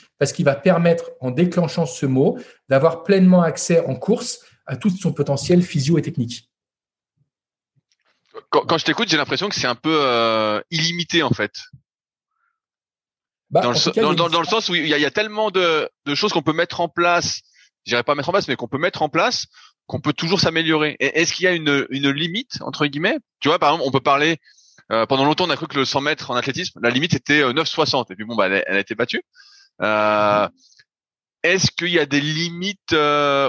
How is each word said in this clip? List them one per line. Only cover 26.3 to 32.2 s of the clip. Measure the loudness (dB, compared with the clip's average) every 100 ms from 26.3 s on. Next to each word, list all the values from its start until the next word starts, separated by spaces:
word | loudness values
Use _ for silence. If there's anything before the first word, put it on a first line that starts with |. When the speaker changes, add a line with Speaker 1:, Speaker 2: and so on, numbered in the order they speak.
Speaker 2:
en |
athlétisme, | -4 -2 -6 -8 -2
la | 0
limite | 0 0
était, | -2 0 2
euh, | 2
neuf | 0 -2
soixante. | -2 0 0 -4
Et | -10
puis | -6
bon, | 0
bah, | 2
elle | 2
a, | 0
elle | -2
a |
été | -2
battue. | -4 -4 -6 -10 _ -20 _ _ _
Euh, | 0 2 2 2 2 2 0 -6 _ _ _ _ _ _ _ _
est-ce | 0 0 0
qu'il | -4 -2
y | 0
a |
des | 0 0